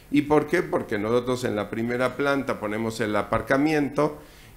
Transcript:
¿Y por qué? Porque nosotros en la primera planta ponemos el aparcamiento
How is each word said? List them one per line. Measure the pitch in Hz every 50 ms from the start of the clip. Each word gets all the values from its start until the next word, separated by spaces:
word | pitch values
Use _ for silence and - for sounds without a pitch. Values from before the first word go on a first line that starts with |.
| - -
¿Y | 139 147
por | 143 143 151 151 147
qué? | - 170 180
Porque | 165 151 - 113 113 - 110 104
nosotros | 101 110 120 123 120 127 127 120 123
en | 110 104
la | 104 101 95
primera | 113 113 113 120 123 123 127 127 127
planta | - 143 139 139 139 123 123 110 95
ponemos | 107 104 107 113 113 113 113 -
el | 113 104 107
aparcamiento | 104 98 - 117 110 107 - 139 135 147 156 156 147 147 127 - 143 147 151 147 - - - - - - - -